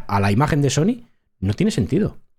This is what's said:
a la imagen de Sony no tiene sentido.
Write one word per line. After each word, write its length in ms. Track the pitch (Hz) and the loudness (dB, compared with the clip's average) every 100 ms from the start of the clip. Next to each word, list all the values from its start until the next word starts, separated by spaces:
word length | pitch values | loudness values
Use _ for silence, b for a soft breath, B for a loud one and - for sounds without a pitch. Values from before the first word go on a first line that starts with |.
| - | 0
a 120 | 101 | 2
la 120 | 101 | 2
imagen 320 | 104 147 151 | 2 2 2
de 80 | 139 | 0
Sony 340 | 139 185 254 - _ _ - | 2 0 -2 -8 _ _ -6
no 140 | 95 | -4
tiene 160 | 104 - | 0 0
sentido. 480 | - 101 165 175 - - | 0 0 0 -2 -6 -18